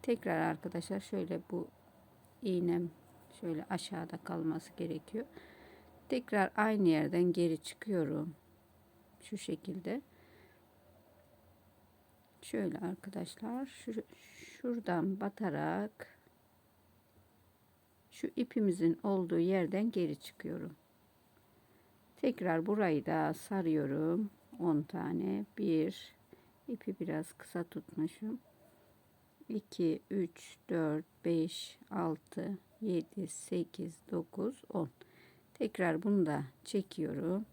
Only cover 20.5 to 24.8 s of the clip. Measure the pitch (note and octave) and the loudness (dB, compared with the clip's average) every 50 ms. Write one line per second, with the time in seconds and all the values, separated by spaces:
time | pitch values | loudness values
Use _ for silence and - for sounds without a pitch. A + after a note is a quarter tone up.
20.5 | D#3 E3 D3+ D#3+ D3+ _ _ _ _ _ _ _ _ _ _ _ _ - _ _ | -6 -6 -8 -10 -12 _ _ _ _ _ _ _ _ _ _ _ _ -20 _ _
21.5 | _ - _ _ - - _ _ _ _ _ - - - - C4 B3 - F3+ F3+ | _ -20 _ _ -20 -20 _ _ _ _ _ -20 -8 0 0 0 0 2 0 2
22.5 | E3 E3 E3 G3+ G#3 G#3+ G#3 F3 D#3 D3 - E3 D#3+ D#3+ D#3 D3+ D#3 - - - | 2 2 2 2 2 2 4 4 2 2 2 2 2 2 2 0 0 -4 -6 -2
23.5 | G3+ G3 F3 E3 D#3 D#3 D3 C3+ C#3 D3+ D#3 D#3+ F3 F#3 G#3+ G3+ - _ _ - | -2 0 2 2 2 2 2 2 0 2 2 2 2 2 0 -2 -4 _ _ -20
24.5 | - - F3 E3+ D#3 D3 | -8 -2 2 4 4 4